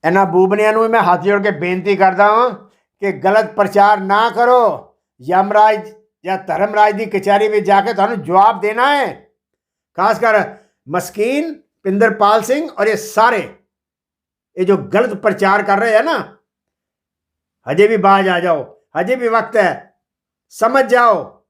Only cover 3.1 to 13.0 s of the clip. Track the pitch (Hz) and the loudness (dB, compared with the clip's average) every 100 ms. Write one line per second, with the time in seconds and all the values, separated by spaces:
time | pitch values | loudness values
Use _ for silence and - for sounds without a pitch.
3.1 | - - 214 214 214 196 202 202 208 190 | -4 0 0 0 -2 -2 2 2 2 0
4.1 | 202 226 220 240 247 226 143 - _ _ | 0 0 0 2 4 2 -2 -12 _ _
5.1 | _ 127 180 196 208 214 214 - - _ | _ -2 0 2 4 2 2 -6 -20 _
6.1 | _ 175 190 190 156 208 208 214 202 214 | _ -8 -8 -4 -2 -2 2 0 0 -4
7.1 | 196 196 202 214 208 190 196 196 196 202 | -4 0 0 2 -2 2 0 0 -2 -2
8.1 | 233 147 180 208 208 208 220 254 285 233 | -2 -2 2 4 2 -4 0 0 0 -2
9.1 | - _ _ _ _ _ _ _ - 196 | -8 _ _ _ _ _ _ _ -4 -2
10.1 | 220 233 214 - - _ _ - 170 175 | 0 0 0 -2 -10 _ _ -8 -8 -8
11.1 | - 220 277 320 302 _ _ 196 196 226 | -6 -4 -2 -6 -10 _ _ -6 0 0
12.1 | 202 202 220 214 277 330 - 214 214 | 2 2 2 0 -4 -4 -4 -4 -4